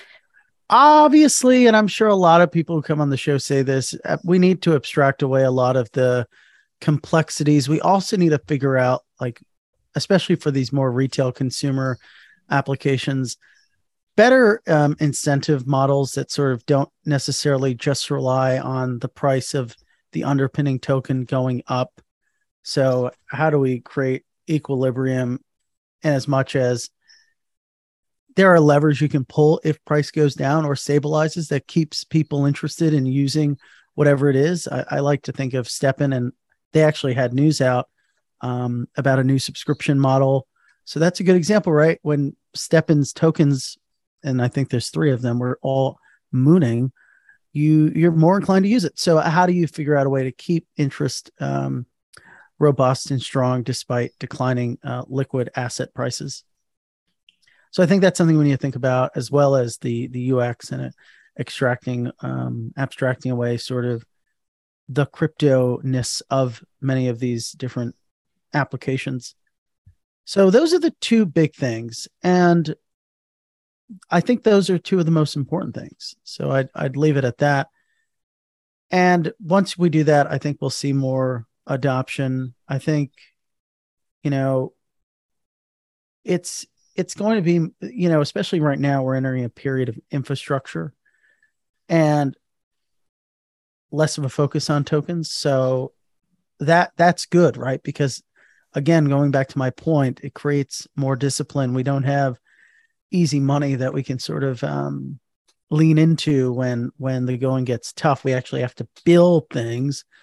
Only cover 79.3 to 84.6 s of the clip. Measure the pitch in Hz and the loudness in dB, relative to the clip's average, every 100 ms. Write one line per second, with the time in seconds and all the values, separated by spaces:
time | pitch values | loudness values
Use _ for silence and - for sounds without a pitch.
79.3 | - 165 190 190 - 175 156 151 147 143 | -6 0 0 0 0 0 2 4 4 2
80.3 | 139 151 143 139 - 143 139 135 131 131 | -2 -6 -6 -6 -6 -4 -2 -2 -2 -2
81.3 | 123 117 _ - 139 135 127 127 - 135 | -4 -10 _ -8 -4 -2 -2 -4 -6 -4
82.3 | 131 127 - _ 135 - 151 139 _ _ | -4 -8 -12 _ -6 -2 -2 -2 _ _
83.3 | _ _ _ _ _ _ _ _ _ 151 | _ _ _ _ _ _ _ _ _ -6
84.3 | 139 135 131 | -2 -2 -2